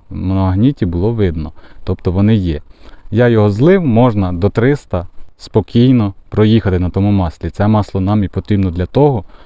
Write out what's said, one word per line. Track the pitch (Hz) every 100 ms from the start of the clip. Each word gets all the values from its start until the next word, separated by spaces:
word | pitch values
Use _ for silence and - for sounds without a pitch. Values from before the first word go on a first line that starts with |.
| -
на | 90 92
магніті | 92 92 95 127 147 92
було | 85 104
видно, | 117 95 80 73 - - -
тобто | - 95 -
вони | 90 104
є. | 110 90 73 - - - - -
Я | 107 123
його | 113 104
злив, | 104 147 196 160
можна | 113 127 104 90
до | 87 98
триста | - 123 143 - 92 85 - - -
спокійно | - 110 - 117 127 123 104 - -
проїхати | - 107 110 101 92
на | 87
тому | 98 101
маслі. | 101 85 - 87
Це | - 104
масло | 107 98 101
нам | 95 107
і | 95
потрібно | 95 - 104 95
для | 82 90
того, | 131 147 120 - -